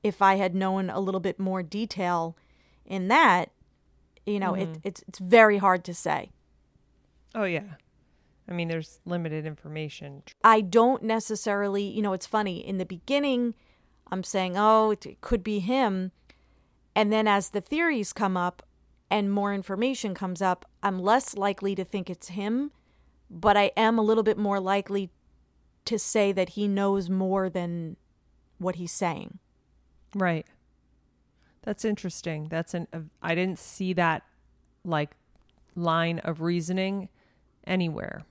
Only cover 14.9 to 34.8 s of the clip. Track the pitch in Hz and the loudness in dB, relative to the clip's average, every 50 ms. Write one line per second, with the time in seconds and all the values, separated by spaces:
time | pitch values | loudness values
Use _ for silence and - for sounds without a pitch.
14.9 | 208 - - - - _ - - 247 214 180 220 214 208 180 196 254 269 262 214 | 0 -2 -6 -18 -18 _ -4 -2 -2 -2 0 -2 -2 -2 0 0 2 2 2 2
15.9 | 196 190 185 185 _ _ _ _ - _ _ _ _ _ _ _ _ _ _ _ | 2 0 -4 -6 _ _ _ _ -20 _ _ _ _ _ _ _ _ _ _ _
16.9 | _ 214 214 208 214 220 220 214 202 202 196 - - 208 185 - 294 311 339 330 | _ 2 2 4 2 2 4 4 4 2 2 -2 -6 -6 -4 -2 -2 0 2 2
17.9 | 302 233 202 - - - 214 190 185 185 175 180 - - - _ _ _ _ _ | 2 0 -2 -4 -4 -2 -2 0 0 0 -2 -2 -4 -6 -20 _ _ _ _ _
18.9 | _ _ _ _ 196 214 202 196 202 202 202 202 202 196 185 - 196 190 226 262 | _ _ _ _ 0 0 2 2 0 0 0 0 -2 -4 -4 -6 -4 -2 0 -2
19.9 | 269 240 - 208 185 - 202 180 180 165 196 185 180 - - - _ _ - 202 | -2 -2 -6 -6 -6 -4 -6 -6 -4 0 0 0 0 -2 -6 -20 _ _ -4 -4
20.9 | 190 185 180 196 226 262 262 - - 208 196 202 196 - 196 196 196 185 190 - | -2 0 2 4 4 4 4 0 -4 -2 -2 -2 -2 0 -2 -4 -2 -2 -6 -6
21.9 | - 202 180 - 175 - - - 175 202 196 208 226 254 285 294 _ _ _ _ | -6 -6 -6 -6 -10 -10 -10 -12 -8 -6 -4 -2 -2 -2 -4 -6 _ _ _ _
22.9 | _ _ _ _ _ _ _ _ - 165 165 208 202 208 202 196 - - 226 220 | _ _ _ _ _ _ _ _ -14 0 2 4 6 6 4 4 4 4 4 4
23.9 | 233 226 214 214 220 220 214 214 208 - 208 202 196 196 190 185 196 202 196 - | 4 4 4 4 4 4 4 2 2 2 0 0 0 0 0 0 0 0 0 -2
24.9 | 196 202 196 180 _ _ _ _ _ _ _ _ _ _ _ _ _ _ _ - | -2 -4 -4 -4 _ _ _ _ _ _ _ _ _ _ _ _ _ _ _ -4
25.9 | 226 208 - - - 226 202 202 196 190 185 180 - 208 208 202 196 196 196 196 | -4 -2 -2 0 2 4 4 4 4 2 0 -2 -2 -4 -2 0 0 2 2 2
26.9 | 196 196 185 170 190 190 190 185 190 196 190 185 165 185 175 175 170 170 165 160 | 2 0 0 0 0 0 2 2 2 2 0 0 -2 -2 -4 -4 -4 -6 -6 -8
27.9 | - _ _ _ _ _ _ _ _ _ _ _ _ _ 175 185 175 165 175 165 | -10 _ _ _ _ _ _ _ _ _ _ _ _ _ -4 -4 -4 -4 -6 -6
28.9 | - - 196 175 156 - - - - 190 _ _ _ _ _ _ _ _ _ _ | -4 -2 -2 -2 -2 -4 -8 -12 -16 -20 _ _ _ _ _ _ _ _ _ _
29.9 | _ _ _ _ - 202 190 180 165 160 - _ _ _ _ _ _ _ _ _ | _ _ _ _ -4 0 0 0 0 -2 -4 _ _ _ _ _ _ _ _ _
30.9 | _ _ _ _ _ _ _ _ _ _ _ _ _ _ - - 208 - - 220 | _ _ _ _ _ _ _ _ _ _ _ _ _ _ -8 -8 -6 -2 -2 -2
31.9 | 208 - - 185 - - - 170 160 151 151 156 165 160 160 - - 175 170 - | -2 -2 -4 -10 -10 -8 -8 -8 -6 -6 -8 -6 -4 -6 -4 -4 -6 -6 -6 -6
32.9 | - 165 156 156 _ _ - 165 165 170 185 190 175 - - - - - 190 185 | -10 -12 -12 -12 _ _ -2 -2 0 0 0 -2 -2 -6 -10 -14 -8 -4 -2 -2
33.9 | 185 165 175 165 160 - - _ _ _ _ _ _ _ _ _ _ _ | 2 2 2 2 2 0 -4 _ _ _ _ _ _ _ _ _ _ _